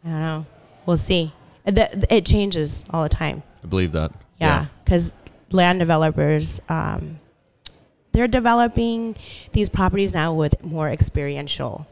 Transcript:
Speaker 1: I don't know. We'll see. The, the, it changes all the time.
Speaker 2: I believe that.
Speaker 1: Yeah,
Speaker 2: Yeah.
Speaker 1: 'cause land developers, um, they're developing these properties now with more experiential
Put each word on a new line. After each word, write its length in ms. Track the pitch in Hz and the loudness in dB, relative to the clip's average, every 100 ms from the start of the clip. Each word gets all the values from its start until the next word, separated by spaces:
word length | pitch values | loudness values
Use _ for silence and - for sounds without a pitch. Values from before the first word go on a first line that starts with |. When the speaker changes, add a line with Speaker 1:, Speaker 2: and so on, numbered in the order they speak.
Speaker 1:
I 40 | 165 | -6
don't 120 | 160 | -6
know. 260 | 160 156 156 - - _ - | -4 -6 -10 -18 -20 _ -2
We'll 100 | 165 | 0
see. 360 | - 185 160 - - _ | 2 0 0 -8 -20 _
The, 80 | - | 0
the, 340 | 196 - 196 190 | 2 2 0 2
it 100 | 220 | 2
changes 600 | 170 208 202 175 151 - - | 4 2 2 -2 -4 -6 -6
all 120 | 165 | -2
the 60 | 156 | 0
time. 340 | - 156 139 - - | -2 -2 -6 -14 -18
Speaker 2:
I 40 | - | -4
believe 260 | 95 90 | 0 0
that. 200 | 80 78 - - _ | 0 -4 -6 -20 _
Speaker 1:
Yeah, 220 | 160 143 | 0 0
Speaker 2:
Yeah. 40 | 147 - - | -2 -4 0
Speaker 1:
'cause 260 | 175 170 - - - _ | 2 0 -8 -20 -20 _
land 280 | 185 175 185 | 2 4 4
developers, 800 | 165 160 160 151 147 151 160 - - | 2 4 2 2 0 0 -2 -8 -6
um, 500 | 160 - - 156 156 _ _ _ _ - _ _ _ _ | -4 -4 -6 -8 -14 _ _ _ _ -20 _ _ _ _
they're 160 | 220 240 | 0 2
developing 880 | 254 233 233 240 233 233 226 226 214 - - - | 2 2 4 2 0 -2 -2 -6 -10 -18 -20 -4
these 160 | 220 202 | -2 0
properties 460 | - 185 196 196 | 0 0 2 -2
now 180 | 185 160 | 0 -2
with 280 | 160 151 - | 0 0 0
more 240 | 170 160 151 | -2 -4 -4
experiential 1000 | 147 - - 143 143 143 - 127 101 151 | -2 -2 -2 -6 -8 -8 -6 -6 -8 -14